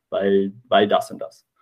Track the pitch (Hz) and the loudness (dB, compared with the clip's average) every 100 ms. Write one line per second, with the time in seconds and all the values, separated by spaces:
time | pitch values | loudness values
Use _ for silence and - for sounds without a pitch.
0 | _ 95 98 98 98 - _ 104 104 - | _ -2 0 0 0 -8 _ 0 2 0
1 | - - - - _ _ | -2 -12 -16 -18 _ _